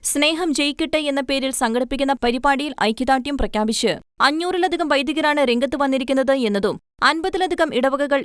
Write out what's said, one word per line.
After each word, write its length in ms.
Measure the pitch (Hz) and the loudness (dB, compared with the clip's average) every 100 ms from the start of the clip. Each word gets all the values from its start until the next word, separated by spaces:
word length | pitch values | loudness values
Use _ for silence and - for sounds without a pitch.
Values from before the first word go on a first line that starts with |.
| - | -2
സ്നേഹം 440 | 285 294 320 359 269 | 0 0 0 -2 0
ജയിക്കട്ടെ 420 | 294 285 320 311 294 | 0 -2 -2 0 0
എന്ന 100 | 277 | -2
പേരിൽ 300 | 269 277 262 254 | -2 -2 -2 -2
സംഘടിപ്പിക്കുന്ന 540 | 247 233 254 269 269 277 | 0 0 -2 -2 0 0
പരിപാടിയിൽ 500 | 233 240 285 269 294 269 | 0 0 0 0 -2 -2
ഐക്യദാർഢ്യം 560 | 208 226 247 269 254 285 | -2 0 0 0 0 -2
പ്രഖ്യാപിച്ച് 540 | - 214 214 220 226 160 - _ 262 | -2 0 -2 0 0 -2 -8 _ 2
അഞ്ഞൂറിലധികം 600 | 311 349 370 359 330 330 | 2 -2 0 0 0 0
വൈദികരാണ് 480 | 277 277 311 302 294 | 0 0 0 0 2
രംഗത്ത് 360 | 269 233 269 262 | 2 2 0 0
വന്നിരിക്കുന്നത് 580 | 277 269 262 269 262 277 226 | 0 0 0 0 2 2 2
എന്നതും 300 | 202 202 143 _ _ | 0 -2 -4 _ _
അൻപതിലധികം 720 | 254 320 359 392 359 359 320 | 0 2 -2 -2 -2 0 0
ഇടവകകൾ 500 | 240 262 269 285 277 | 2 0 0 0 0